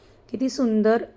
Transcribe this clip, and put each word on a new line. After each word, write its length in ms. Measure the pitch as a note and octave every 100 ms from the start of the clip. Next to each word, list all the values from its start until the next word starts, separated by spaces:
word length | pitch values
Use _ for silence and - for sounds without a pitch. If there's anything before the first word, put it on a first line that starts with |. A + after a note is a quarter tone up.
| _ _ _
किती 160 | A3 C4
सुंदर 540 | C4+ A#3+ G#3+ G#3+ A#3 -